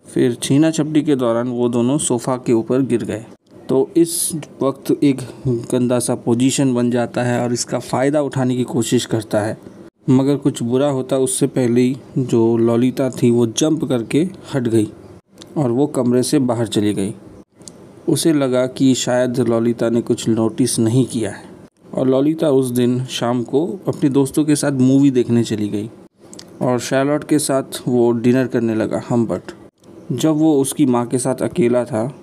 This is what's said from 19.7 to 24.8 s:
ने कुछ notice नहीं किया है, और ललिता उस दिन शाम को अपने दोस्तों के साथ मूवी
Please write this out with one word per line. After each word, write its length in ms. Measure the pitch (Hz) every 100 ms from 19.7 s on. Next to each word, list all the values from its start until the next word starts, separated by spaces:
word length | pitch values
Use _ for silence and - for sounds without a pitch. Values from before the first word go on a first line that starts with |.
| 117 117
ने 120 | 117
कुछ 260 | 110 120 -
notice 500 | 113 113 - 127 -
नहीं 260 | 113 123 117
किया 260 | 120 107
है, 140 | 98 - - - _ -
और 140 | - 131
ललिता 400 | 131 143 160 165
उस 180 | 135 131
दिन 340 | 120 123 123 127
शाम 340 | - 120 127
को 220 | 113 135 180 95 -
अपने 220 | - 147
दोस्तों 340 | 131 135 - 151
के 100 | 147
साथ 160 | 147
मूवी 400 | 135